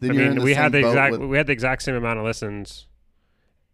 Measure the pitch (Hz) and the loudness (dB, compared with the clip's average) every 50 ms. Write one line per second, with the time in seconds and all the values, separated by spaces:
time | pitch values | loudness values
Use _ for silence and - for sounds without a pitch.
0 | 123 127 135 139 139 139 - 123 123 135 139 143 151 147 123 143 139 117 120 139 | -2 0 2 2 2 2 2 2 2 2 2 4 2 2 4 4 4 4 4 4
1 | 139 139 117 117 135 135 135 143 151 139 143 113 120 131 131 127 - 139 131 120 | 2 2 0 -2 -2 -2 0 0 0 0 -2 -2 -2 -2 -2 -4 -4 -4 -4 -2
2 | 117 117 117 110 107 113 110 - 113 104 104 101 101 - - - - - _ _ | -2 -2 -2 -2 -2 -4 -4 -4 -6 -8 -8 -10 -12 -14 -16 -20 -20 -20 _ _
3 | _ _ _ _ _ _ _ _ _ _ _ _ _ _ | _ _ _ _ _ _ _ _ _ _ _ _ _ _